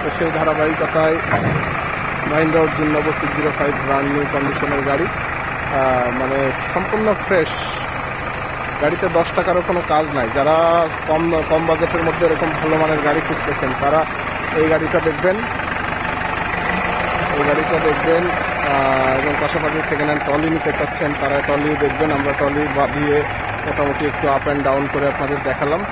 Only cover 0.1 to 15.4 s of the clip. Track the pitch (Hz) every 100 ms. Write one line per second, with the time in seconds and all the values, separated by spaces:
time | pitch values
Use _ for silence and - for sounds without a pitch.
0.1 | - 165 156 156 151 156 156 156 160 160
1.1 | 165 - - - - - - - - -
2.1 | - - 151 160 160 160 147 151 151 151
3.1 | 147 147 - 151 143 143 139 135 139 139
4.1 | 143 139 139 139 139 143 143 135 139 175
5.1 | - - - - - - 139 135 127 123
6.1 | 123 131 135 135 131 - - 190 214 220
7.1 | 202 - 190 160 - - - - - -
8.1 | - - - - - - - 147 175 190
9.1 | 165 165 - 180 180 175 180 - 151 156
10.1 | 139 117 131 139 160 165 170 160 - -
11.1 | 156 165 165 156 160 165 160 165 175 165
12.1 | 160 170 156 165 151 156 156 156 156 147
13.1 | 151 156 160 - 139 135 127 139 151 156
14.1 | - - - - 156 156 156 156 175 160
15.1 | 147 170 202